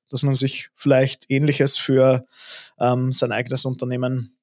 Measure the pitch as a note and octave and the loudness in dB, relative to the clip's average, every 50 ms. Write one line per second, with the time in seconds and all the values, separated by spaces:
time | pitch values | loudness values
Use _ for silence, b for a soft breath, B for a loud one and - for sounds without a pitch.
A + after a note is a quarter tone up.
0 | _ - - C3 - C#3+ C3+ B2+ C3+ C3+ - - - - _ - - C#3+ C#3 C3 | _ -6 -4 -2 0 0 0 0 0 -2 -4 -6 -12 -14 _ -4 2 4 4 4
1 | C3+ C3+ - - - - C#3 C3+ D3 D3+ C#3 - C#3+ C3+ - - - - C3+ C3 | 4 2 -2 -6 -6 -2 0 0 2 2 2 2 2 2 2 0 0 2 4 4
2 | C3 C3 C3 B2+ B2+ B B B B B B B B B B B A#2+ B2 B2 B2+ | 6 4 4 2 -2 B B B B B B B B B B B 0 0 0 0
3 | B2+ C3 B2+ - C3 A#2+ G#2 A2 B2+ - C3+ C3 - C3+ B2+ - - B2 B2 B2 | 0 -2 0 -2 -2 -2 -2 -4 -4 -4 -2 -2 -2 -2 -4 -6 -6 -6 -4 -4
4 | B2+ B2+ C3 B2+ A#2+ - _ _ | -4 -4 -4 -4 -6 -10 _ _